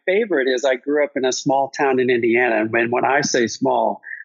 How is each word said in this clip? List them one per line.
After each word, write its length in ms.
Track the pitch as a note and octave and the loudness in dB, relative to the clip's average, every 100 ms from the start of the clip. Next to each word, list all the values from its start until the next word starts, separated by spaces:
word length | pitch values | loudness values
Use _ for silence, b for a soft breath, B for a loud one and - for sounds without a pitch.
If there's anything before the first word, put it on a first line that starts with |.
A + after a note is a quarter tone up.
| - | -2
favorite 420 | F#3+ A3+ D3+ C3 | -2 0 0 0
is 160 | B2+ | 0
I 120 | C3+ B2 | 0 -2
grew 280 | C#3+ D3 | 0 0
up 80 | C#3+ C#3+ | 0 -2
in 100 | B2+ | -2
a 60 | |
small 360 | - C#3+ C3+ C3+ | -2 0 0 -2
town 300 | - C#3 C3 | -2 0 2
in 100 | B2 | 2
Indiana. 520 | A#2+ A#2 A#2+ B2 A2 | 2 2 2 2 0
And 100 | A2 | 0
when, 180 | A#2 A#2 | 0 0
when 160 | A#2+ C3+ | 0 2
I 160 | C#3 | 2
say 260 | C#3 C3+ A2+ | 2 0 0
small, 540 | - C3 B2 A2+ - B B | -2 0 0 0 -4 B B